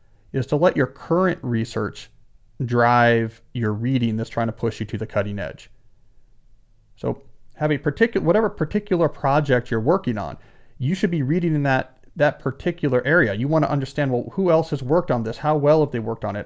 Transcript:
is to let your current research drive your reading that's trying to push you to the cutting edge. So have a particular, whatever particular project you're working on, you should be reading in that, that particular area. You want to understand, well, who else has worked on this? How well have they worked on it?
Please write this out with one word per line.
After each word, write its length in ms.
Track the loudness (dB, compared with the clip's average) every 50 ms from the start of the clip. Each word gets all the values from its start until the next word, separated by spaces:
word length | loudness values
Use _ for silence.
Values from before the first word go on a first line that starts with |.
| -20 _ _ _ _ -8 -6
is 120 | -4 -2 -2
to 100 | 0 2
let 180 | 2 2 2
your 120 | 2 0 -2
current 520 | -4 -8 -4 -2 0 2 2 2 0 -2
research 680 | -4 -4 -2 -2 -2 -2 -4 -4 -4 -4 -6 -10 -16 -20 -20 -20 -20 -20 -20 -20 _ _ _ -8 -4
drive 760 | 0 2 4 4 6 6 6 6 6 4 4 2 -2 -6 -12 -18 -12 -6
your 180 | -4 -2 -2
reading 460 | -2 -2 -2 0 0 0 0 0 0 -2
that's 120 | -4 -4
trying 180 | -4 -4 -2 -4
to 60 | -4
push 260 | -4 -4 -4 -4 -4
you 60 | -6 -8
to 100 | -6 -6
the 100 | -8 -4
cutting 320 | -2 -2 -2 -2 -4 -6
edge. 320 | -8 -8 -10 -14 -18 -20 -20 -20 -20 -20 -20 _ _ -20 -20 -20 -20 -20 -20 -20 _ -20 -20 -20 _ _ _ _ _ _ -18 -8
So 260 | -8 -6 -6 -8 -10 -18 -20 -20 -20 -20 -8
have 160 | -4 -2 -2
a 60 | -2 0
particular, 460 | -2 -2 0 2 0 0 2 0 0
whatever 240 | 2 2 2 2 0
particular 600 | -2 -4 -4 -4 -2 -4 -2 -2 0 0 0 0
project 640 | -2 -2 -2 0 2 2 2 2 2 0 0 0
you're 80 | -2 0
working 400 | 2 2 2 2 0 -2 -4 -4
on, 180 | -6 -8 -10 -12 -18 -20 -20 -20 -20 -20 -12 -6
you 160 | -4 -4 0
should 160 | 0 0 0
be 140 | 0 0 0
reading 320 | 0 0 0 0 0 0
in 80 | 0 2
that, 340 | 2 2 0 0 -4 -10 _ -20 -14 -2
that 220 | 0 2 2 2 0
particular 640 | -4 -6 -6 -4 -4 -6 -4 -2 -2 0 0 0 2
area. 280 | 2 4 4 4 2 0
You 140 | -2 -2 0
want 180 | 2 2 2
to 60 | 2
understand, 400 | 0 -2 -2 -4 -4 -2 -2 0
well, 180 | -2 -2 -4 -4 -4
who 180 | 0 2 4
else 180 | 4 4 2 0
has 140 | -4 -6 -2
worked 260 | 0 2 2 2 2
on 140 | 0 -2 -2
this? 140 | -4 -6 -4
How 200 | -2 0 0 2
well 220 | 4 4 6 4
have 120 | 4 2
they 80 | 0 -4
worked 240 | -4 -4 -6 -4 -6
on 120 | -6 -6
it? 100 | -6 -8